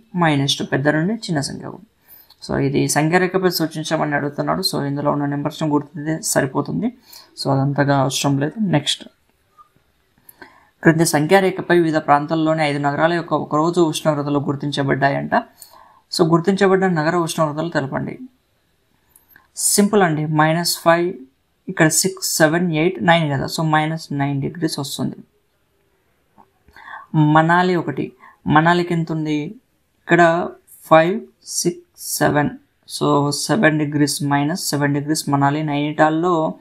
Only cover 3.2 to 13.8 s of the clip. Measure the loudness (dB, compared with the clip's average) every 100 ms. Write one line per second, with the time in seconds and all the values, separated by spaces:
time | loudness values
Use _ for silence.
3.2 | 0 0 0 0 -4 -4 -4 -4 -2 -2
4.2 | -4 -4 -4 -2 -2 -4 -4 -2 -2 -2
5.2 | -2 -4 -6 -4 -2 -2 -2 -10 -6 -6
6.2 | -2 -2 -2 -4 -4 -4 -4 -8 _ -20
7.2 | -20 -8 -2 0 0 0 0 2 0 0
8.2 | 0 0 -2 -2 0 0 0 -6 -8 _
9.2 | _ _ _ _ -20 _ _ _ _ _
10.2 | -20 _ -20 _ _ _ 2 4 2 2
11.2 | 4 4 4 -2 0 2 4 0 2 2
12.2 | 2 -2 0 2 0 0 -2 0 0 0
13.2 | -2 -2 0 0 0 2